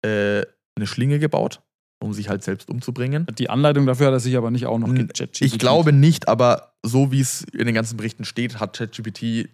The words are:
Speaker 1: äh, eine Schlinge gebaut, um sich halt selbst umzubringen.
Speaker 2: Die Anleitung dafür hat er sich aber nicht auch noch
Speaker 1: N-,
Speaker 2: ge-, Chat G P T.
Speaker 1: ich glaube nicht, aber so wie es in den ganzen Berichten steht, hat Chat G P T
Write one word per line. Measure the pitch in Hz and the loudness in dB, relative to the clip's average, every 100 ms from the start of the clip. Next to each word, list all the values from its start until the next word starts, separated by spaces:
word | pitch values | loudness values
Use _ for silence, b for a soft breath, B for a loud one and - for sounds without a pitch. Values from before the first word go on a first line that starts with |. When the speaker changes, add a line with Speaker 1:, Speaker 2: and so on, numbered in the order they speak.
Speaker 1:
äh, | 107 107 101 101 - _ _ - | -4 -2 0 -2 -4 _ _ -8
eine | 104 | -6
Schlinge | - 135 147 | -2 0 0
gebaut, | 151 147 - - _ _ _ _ | 0 0 -2 -6 _ _ _ _
um | 107 | -8
sich | 104 104 | -8 -6
halt | 101 | -6
selbst | 98 98 - | -6 -8 -8
umzubringen. | 123 120 123 123 147 170 113 | -10 -8 -6 -4 -4 -4 -6
Speaker 2:
Die | - | -4
Anleitung | 123 147 143 | 0 2 4
dafür | 135 127 139 | 2 2 2
hat | |
er | 131 | 2
sich | 120 127 | 0 -2
aber | 117 | 0
nicht | 120 120 | -2 -2
auch | 117 | -2
noch | 117 | 0
Speaker 1:
N-, | |
Speaker 2:
ge-, | 127 117 | 0 -2
Chat | - - | -6 -10
G | - | -2
P | 139 | 0
T. | |
Speaker 1:
ich | 113 | 2
glaube | 123 147 160 | 4 4 6
nicht, | 143 151 160 - | 8 8 6 2
aber | 113 123 113 - _ 113 | 4 4 2 -2 _ -2
so | 127 139 | 2 2
wie | 135 | 2
es | 127 - - | 0 -4 -10
in | - 120 | -4 -2
den | |
ganzen | 113 113 117 | -2 -2 -6
Berichten | 110 - | -8 -8
steht, | 107 - 120 - | -10 -6 -6 -6
hat | 107 - | -8 -8
Chat | 113 | -10
G | - | -10
P | 107 | -12
T | 95 117 113 - | -8 -6 -4 -6